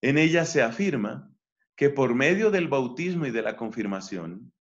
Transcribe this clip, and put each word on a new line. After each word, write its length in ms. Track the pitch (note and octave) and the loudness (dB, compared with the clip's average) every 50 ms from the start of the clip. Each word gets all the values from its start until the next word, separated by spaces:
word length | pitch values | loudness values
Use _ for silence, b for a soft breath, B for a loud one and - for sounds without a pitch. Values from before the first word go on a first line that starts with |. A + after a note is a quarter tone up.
En 160 | - B2+ C#3 D3 | 2 2 2 4
ella 280 | D#3 E3 E3 E3+ E3 | 4 4 4 2 0
se 180 | - - D3 B2 | 2 2 2 2
afirma 680 | A2+ A#2 - G3+ G3 D3+ B2 G2+ G2+ B2 C#3 - - _ _ _ _ _ _ _ _ _ | 2 0 -2 -2 -2 0 -2 -2 -4 -6 -10 -14 -18 _ _ _ _ _ _ _ _ _
que 160 | - C#3+ C#3 | 0 2 2
por 240 | C#3 C#3 C3+ B2 A#2+ | 4 4 2 2 4
medio 340 | B2 C3+ D3+ F3+ G3 A3+ G#3+ | 2 4 2 2 4 2 2
del 180 | G3 F#3+ E3+ D3+ | 2 2 0 2
bautismo 600 | C#3 C#3 C3 A#2+ B2 B2 E3 F3+ F3+ E3+ D#3 C3+ | 0 0 0 -2 -4 -6 -4 -4 -2 -2 -2 -2
y 40 | |
de 120 | A2+ A2+ A2 | -2 -2 -2
la 120 | A2 G#2+ | -4 -4
confirmación 960 | - A#2 A2 G#2+ A#2+ G#2+ G2+ G2 F#2+ F#2 - G2+ F#2 E2 E2 F2 G2 A#2+ B2+ _ _ | -6 -8 -8 -6 -6 -4 -4 -4 -6 -8 -8 -10 -8 -8 -10 -12 -12 -16 -20 _ _